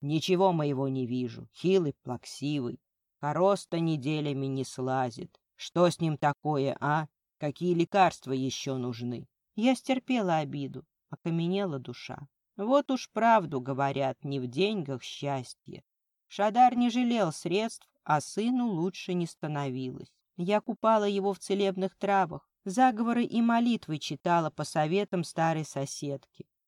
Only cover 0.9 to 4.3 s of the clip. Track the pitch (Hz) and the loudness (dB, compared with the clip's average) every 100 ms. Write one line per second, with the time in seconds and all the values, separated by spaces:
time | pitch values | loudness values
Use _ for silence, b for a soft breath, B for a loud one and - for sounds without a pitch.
0.9 | 135 120 127 120 117 117 - 170 190 151 | -2 -2 -2 -4 -6 -16 -4 2 2 2
1.9 | - 127 113 - - 143 147 120 - _ | -4 -8 -10 -12 -8 -4 -4 -4 -8 _
2.9 | _ _ _ 147 151 190 196 - 170 165 | _ _ _ -4 2 4 4 0 -2 0
3.9 | 156 131 151 147 | 0 -2 -2 -2